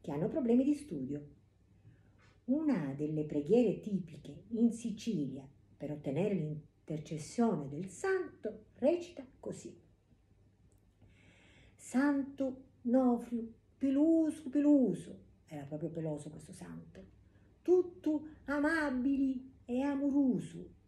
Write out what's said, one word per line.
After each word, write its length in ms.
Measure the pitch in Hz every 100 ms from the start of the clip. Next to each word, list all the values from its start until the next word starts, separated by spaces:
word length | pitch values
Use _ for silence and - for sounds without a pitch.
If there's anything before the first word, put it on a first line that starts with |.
che 100 | -
hanno 160 | 147 196
problemi 380 | 320 240 240
di 80 | 277
studio. 500 | 294 - 156 131 143 147 - _ _ _ _ - - _ _ - _ -
Una 480 | 285 311 220 143
delle 300 | 139 151 156
preghiere 540 | 147 151 143 233 226 170
tipiche 640 | - 190 - - - 143 -
in 240 | 226 233
Sicilia 760 | - 226 - - 185 135 135 - - _ -
per 160 | 147
ottenere 420 | 147 151 139 214
l'intercessione 1300 | 190 151 151 - _ - 156 - 156 - - 233 170 139
del 200 | 143 190
santo 720 | - 381 381 320 - 214 - - -
recita 440 | 262 349 - - - _
così: 400 | 214 180 - - _ _ _ _ _ _ _ _ _ _ _ _ - _ - - - - -
"Santo 920 | _ - 247 285 277 269 - 269 254 - _
Nofrio, 720 | 240 254 254 240 - 233 226 - _ _
peloso, 720 | 269 269 311 330 311 302 262
peloso", 720 | 294 285 285 233 160 - - - -
era 200 | _ 147
proprio 260 | 139 151 165
peloso 400 | 160 160 147 156
questo 240 | - -
santo, 500 | 185 175 82 - - 190 - - - - _
"tutto 680 | - 359 349 - 311 302 - - -
amabili 1040 | 294 294 330 294 254 254 269 269 254 - - -
e 160 | 247
amoroso 840 | 277 277 285 269 269 185 160 170 180 -